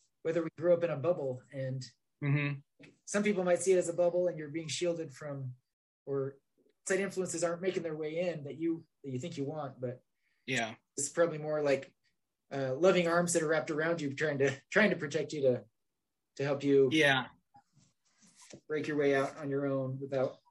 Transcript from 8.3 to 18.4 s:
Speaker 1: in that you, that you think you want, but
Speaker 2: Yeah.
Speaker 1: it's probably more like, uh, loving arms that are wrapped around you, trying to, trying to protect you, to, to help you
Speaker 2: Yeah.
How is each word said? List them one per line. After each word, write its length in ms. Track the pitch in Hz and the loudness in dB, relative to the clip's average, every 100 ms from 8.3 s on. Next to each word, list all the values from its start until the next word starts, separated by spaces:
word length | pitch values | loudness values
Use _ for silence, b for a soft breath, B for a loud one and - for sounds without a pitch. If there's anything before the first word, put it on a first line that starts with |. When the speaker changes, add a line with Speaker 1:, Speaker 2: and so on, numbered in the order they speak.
Speaker 1:
in 140 | 151 | -4
that 140 | 143 131 | -8 -4
you, 240 | 165 165 - _ | -4 -4 -8 _
that 60 | 143 | -8
you 80 | 127 | -8
think 180 | 170 139 | -6 -6
you 80 | |
want, 340 | 139 156 135 127 | -6 -6 -8 -8
but 220 | 127 127 _ _ _ _ - | -8 -8 _ _ _ _ -4
Speaker 2:
Yeah. 240 | 127 110 110 _ - | -2 -4 -8 _ -8
Speaker 1:
it's 140 | - | -4
probably 260 | - 170 156 | 0 0 0
more 240 | 151 151 | -4 0
like, 300 | 143 135 - _ _ _ _ _ - | 2 0 -2 _ _ _ _ _ -8
uh, 180 | 139 131 | -4 -2
loving 320 | 135 185 180 170 | 4 4 6 4
arms 280 | 170 175 | 2 2
that 80 | 170 | 2
are 60 | 156 | 2
wrapped 220 | 160 156 | 0 0
around 300 | 151 160 165 | -2 0 0
you, 140 | 143 | -4
trying 240 | 127 151 139 | -2 -2 2
to, 120 | 139 127 - | 0 0 0
trying 180 | 190 202 | 4 4
to 60 | 175 | 2
protect 380 | 147 156 139 | -2 -4 -4
you, 80 | 151 | 0
to, 200 | 135 117 - _ _ _ _ _ _ - | 2 2 -2 _ _ _ _ _ _ -6
to 80 | |
help 200 | 139 123 | -4 0
you 240 | 143 139 135 | 4 6 6
Speaker 2:
Yeah. 360 | 156 143 131 123 - _ - _ _ _ _ _ _ - - | 6 4 4 -2 -12 _ -20 _ _ _ _ _ _ -20 -20